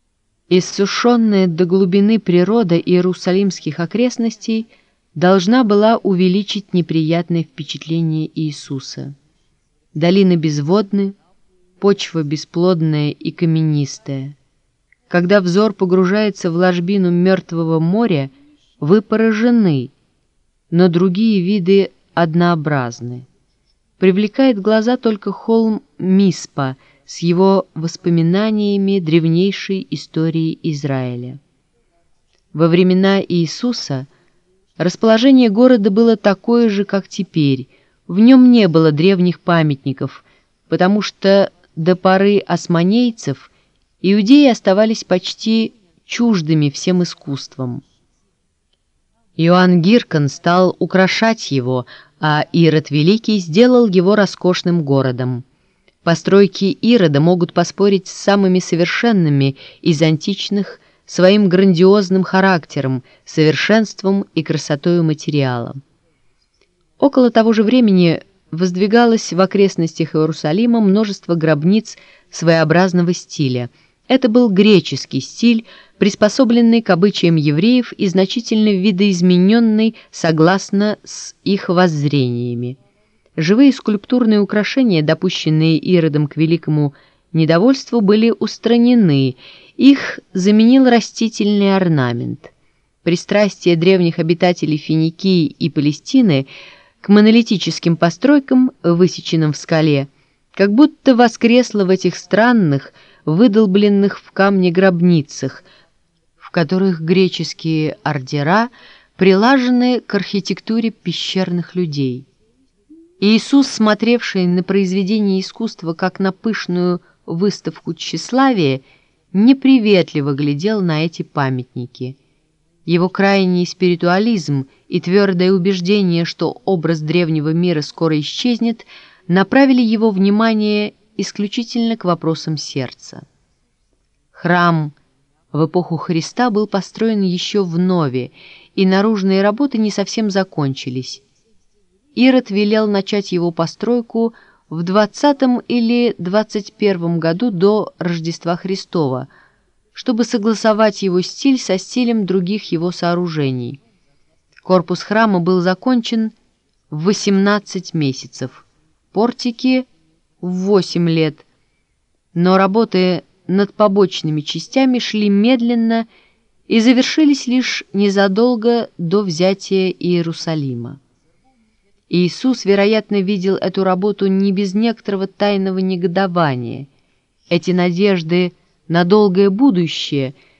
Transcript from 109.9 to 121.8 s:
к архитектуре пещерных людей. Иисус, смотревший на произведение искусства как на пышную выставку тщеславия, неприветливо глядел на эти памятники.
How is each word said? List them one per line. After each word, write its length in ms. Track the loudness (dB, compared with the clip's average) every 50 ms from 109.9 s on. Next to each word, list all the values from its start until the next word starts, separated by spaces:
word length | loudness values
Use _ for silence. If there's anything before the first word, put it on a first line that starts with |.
| 0 -2
к 120 | -4 -4 -4
архитектуре 720 | -4 -4 -4 -6 -6 -4 -6 -8 -8 -6 -6 -4 -2 -2 -4
пещерных 840 | -6 _ -10 -8 -8 -8 -8 -6 -4 -4 -4 -4 -4 -6 -6 -6 -6
людей. 480 | -6 -6 -4 -4 -4 -4 -4 -4 -8 -12 _ _ _ _ _ _ _ _ _ _ _ _ -20 -20 -20 _ _ _ -2
Иисус, 460 | 0 2 2 2 0 2 2 2 2
смотревший 800 | 2 -2 -2 0 0 0 0 0 0 0 0 -2 -4 -4 -2 0
на 160 | 0 0 -2
произведение 800 | -2 0 0 0 0 0 -2 -2 -2 -2 -2 0 0 0 0 -2
искусства 520 | -4 -6 -10 -8 -8 -8 -8 -10 -10 -10
как 280 | -6 -4 -6 -6 -4 -4
на 100 | -4 -4
пышную 680 | -4 _ -6 -6 -6 -6 -6 -6 -4 -2 -2 -2 -2 -4 _ _ _ _ -12
выставку 640 | -8 -4 -2 -2 -2 -2 -4 -8 -12 -12 -12 -10 -12
тщеславия, 920 | -10 -10 -10 -10 -10 -10 -8 -4 -2 0 0 2 2 0 0 0 -2 -4 _ _ _ _ _ _ _ _ _ _
неприветливо 1000 | -2 2 4 4 4 4 4 4 4 4 4 4 2 2 2 0 -4 -4 -4 -4 -4
глядел 480 | -2 -2 -4 -2 -2 -4 -4 -2 -2
на 220 | -2 -2 -2 -2 -4
эти 180 | -4 -6 -8
памятники. 920 | -12 _ -6 -4 -4 -2 -4 -6 -8 _ -12 -14